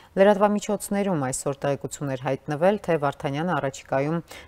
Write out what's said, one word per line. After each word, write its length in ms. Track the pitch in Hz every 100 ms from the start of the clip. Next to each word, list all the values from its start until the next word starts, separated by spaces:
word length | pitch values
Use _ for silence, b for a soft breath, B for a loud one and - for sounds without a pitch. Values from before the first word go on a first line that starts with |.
| B
Լրատվամիջոցներում 1120 | 185 196 202 208 208 - 202 - 202 202 165 131
այսօր 320 | 135 147 139
տեղեկություն 520 | 143 139 135 - 143 131
էր 60 |
հայտնվել, 520 | 139 135 - 143 180 208
թե 140 | - 160
Վարդանյանը 580 | 143 - 147 139 180 151
առաջիկայում 640 | 135 - - 135 143 165 - B